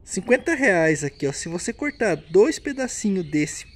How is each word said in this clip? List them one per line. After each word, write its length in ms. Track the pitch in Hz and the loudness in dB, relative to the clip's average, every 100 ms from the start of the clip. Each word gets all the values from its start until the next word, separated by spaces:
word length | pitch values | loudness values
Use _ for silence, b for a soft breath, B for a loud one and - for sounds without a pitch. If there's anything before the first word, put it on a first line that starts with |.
Cinquenta 520 | - 202 180 240 - | -8 -6 2 2 2
reais 480 | 330 262 180 160 151 | 0 4 4 4 2
aqui, 240 | 143 - 139 | -2 -4 -6
ó. 60 | |
Se 160 | 139 170 | -4 -8
você 240 | 175 - | -6 -6
cortar 420 | - 392 - 220 | -6 -6 -2 -2
dois 460 | 151 - 170 254 302 | -2 2 4 4 2
pedacinhos 680 | 302 269 254 - 214 190 160 | -6 -6 -6 -4 -2 -2 -2
desse 380 | 151 151 - - | -2 -2 -4 -10